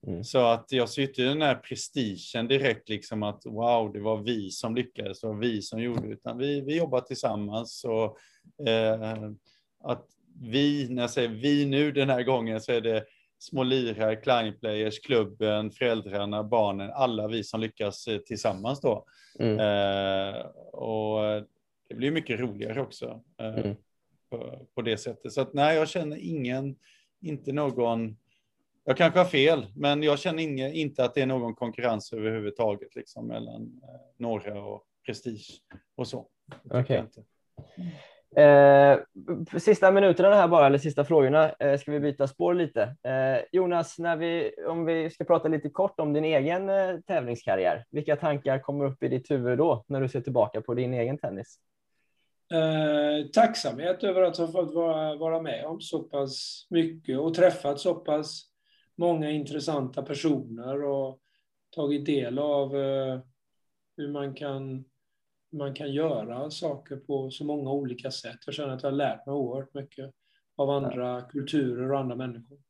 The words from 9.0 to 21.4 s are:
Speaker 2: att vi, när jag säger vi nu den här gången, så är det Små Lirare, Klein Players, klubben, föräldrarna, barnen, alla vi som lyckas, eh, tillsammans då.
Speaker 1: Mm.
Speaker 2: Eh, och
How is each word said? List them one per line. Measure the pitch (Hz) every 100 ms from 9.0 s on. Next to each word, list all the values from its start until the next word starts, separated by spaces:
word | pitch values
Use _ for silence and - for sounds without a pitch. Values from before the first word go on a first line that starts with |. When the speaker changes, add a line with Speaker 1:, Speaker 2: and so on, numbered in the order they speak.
| 110 110 107 107 _ _ _ _
Speaker 2:
att | - 123 - _ _ -
vi, | 117 127 143 147 127
när | 123
jag | 120
säger | 135 120
vi | 110 139 147 143
nu | 139 147
den | 139 139
här | 127
gången, | 127 131 113 110
så | 110
är | 120
det | 113 110 110 _ _ _
Små | - 135
Lirare, | 127 131 120 104 110 110
Klein | 135 123 110 98
Players, | 113 107 107 107
klubben, | - 123 101 98 107 107 107
föräldrarna, | - 127 113 104 98 101 104
barnen, | 107 117 104 98 98
alla | 135 131 110 107
vi | 113
som | 98 110
lyckas, | 110 - 104 98 -
eh, | 104
tillsammans | - 110 117 95 107 139
då. | 147 104 - _ _ -
Speaker 1:
Mm. | 117 107
Speaker 2:
Eh, | 107 101 101 98 98 98 98 113 - - -
och | - 117 110 107 107 107 107